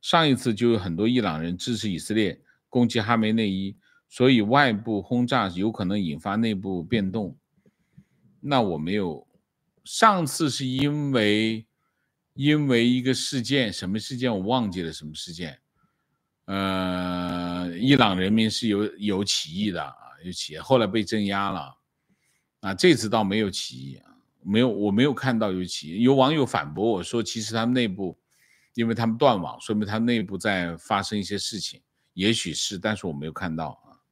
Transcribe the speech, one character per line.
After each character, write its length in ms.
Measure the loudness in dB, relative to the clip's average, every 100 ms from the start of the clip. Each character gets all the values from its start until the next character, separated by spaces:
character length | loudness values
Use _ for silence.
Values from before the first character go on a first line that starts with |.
上 260 | 2 2 4
一 80 | 2
次 180 | 0
就 180 | 2 2
有 60 | 2
很 160 | 0
多 140 | 0 2
伊 140 | 2
朗 200 | 0 -2
人 160 | -4 -4
支 200 | -4 -4
持 120 | -4
以 80 | -6
色 160 | -2
列 280 | 0 0 -2 _ _ _
攻 220 | 2 2
击 100 | 2
哈 160 | 2 2
梅 160 | 2
内 180 | 2 0
伊， 280 | -2 -4 -10 _ _ _
所 200 | 2 6
以 120 | 6
外 320 | 4 4 4
部 280 | 2 -2 -4
轰 240 | -2 -2 2
炸 220 | 2 0
有 240 | 0 -2
可 140 | 0 -2
能 120 | 0
引 220 | -2 -4
发 160 | -4 -2
内 180 | 0
部 300 | -2 -4 -6
变 260 | -2 -2 -2
动。 280 | -4 -6 -10 _ _ _ _ _ -20 _ _ _ _
那 200 | 0 2
我 160 | 2 -2
没 160 | -2
有， 320 | -2 -2 -6 -14 _ _ _ _ _ -12
上 400 | 4 4 4 0
次 240 | 0 -2
是 160 | 0 -4
因 480 | 0 0 0 0
为， 520 | 2 4 4 2 -2 -10 _ _ _ _ _ _
因 340 | -2 2 4 4
为 180 | 4 4
一 160 | 2
个 120 | 2
事 280 | -2 -2 -4
件， 300 | -2 0 0
什 180 | -4 -6
么 80 | -6
事 200 | -6 -4
件 120 | -2
我 120 | -2
忘 280 | 0 0 0
记 120 | -4
了， 100 | -6
什 160 | -8 -14
么 80 | -14
事 160 | -14
件。 260 | -12 -12 -14 _ _ _ _ _ _ _ _
呃， 1300 | -8 -4 -2 0 -2 -2 -2 -4 -4 -4 -4 -4 -6 -2
伊 160 | 4 6
朗 240 | 6 4
人 120 | 2
民 200 | 2 2
是 160 | 0 0
有， 160 | 0 -2 -4
有 260 | -4 -2
起 300 | -2 -4 -4
义 180 | -4 -4
的 100 | -4
啊， 140 | -8 -12 -20 -18
有 80 | -14
起 220 | -10 -10
义， 40 | -12
后 200 | 0 2
来 80 | 4
被 160 | 0
镇 240 | 0 -2 0
压 240 | -2 -2
了。 280 | -4 -10 -18 _ _ _ _ _ _ _ _
啊， 120 | -8
这 220 | 4 6 6
次 120 | 2
倒 160 | 0
没 140 | 2 0
有 120 | 0
起 280 | -4 -10 -12
义 180 | -14 -16
啊， 180 | _ _ _ _
没 180 | 0 2
有， 80 | 4
我 220 | 2 2
没 140 | 4
有 100 | 2
看 240 | 2 0 0
到 140 | 0
有 120 | -2
起 260 | -4 -8 -8
义。 120 | 2
有 140 | 4 6
网 180 | 6
友 100 | 4
反 300 | 2 0 -4
驳 200 | -2 0
我 100 | 0
说， 180 | -2 -4
其 180 | -4 -6
实 140 | -6
他 100 | -2
们 100 | 0
内 140 | 2 0
部， 300 | -2 -8 -8 _ _ _ _ _
因 140 | -4 -2
为 80 | 0
他 100 | 0
们 100 | 4
断 200 | 4 2
网， 200 | -2 -10
说 140 | -4 -2
明 100 | -2
他 140 | -2
们 60 | 0
内 160 | 0
部 120 | -2 -4
在 400 | -2 0 -2 -8
发 260 | -2 -2
生 160 | 0 -6
一 20 |
些 160 | -4 -6
事 220 | -6 -8
情， 200 | -10 -14 _ _ _
也 200 | -2 0
许 220 | 0 -2 -6
是， 240 | -6 -4
但 180 | -4 -2
是 80 | -4
我 80 |
没 140 | -8 -8
有 40 |
看 240 | -8 -6 -6
到 240 | -8 -10 _
啊。 160 | _ _